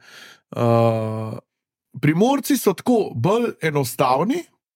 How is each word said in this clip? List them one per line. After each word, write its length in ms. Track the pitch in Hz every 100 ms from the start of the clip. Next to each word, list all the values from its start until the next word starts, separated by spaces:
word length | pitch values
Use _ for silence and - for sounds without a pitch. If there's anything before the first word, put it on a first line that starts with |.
| - - - - _
Eh, 920 | 117 117 117 117 113 110 110 110 107 - _ _ _ _ 131
Primorci 600 | 143 165 233 277 - 269
so 180 | 208
tako 380 | 180 - 233 -
bolj 400 | 117 147 233 226 -
enostavni, 800 | 160 147 127 - 127 135 196 339 - _ _